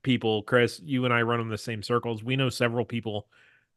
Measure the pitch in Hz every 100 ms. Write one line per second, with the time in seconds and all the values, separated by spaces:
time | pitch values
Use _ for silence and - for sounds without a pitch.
0 | - 120 113 107 - 123 117 - 165 127
1 | 123 120 117 117 113 107 - 110 - 120
2 | 117 110 113 131 131 - 120 120 110 117
3 | 110 104 - _ _ _ _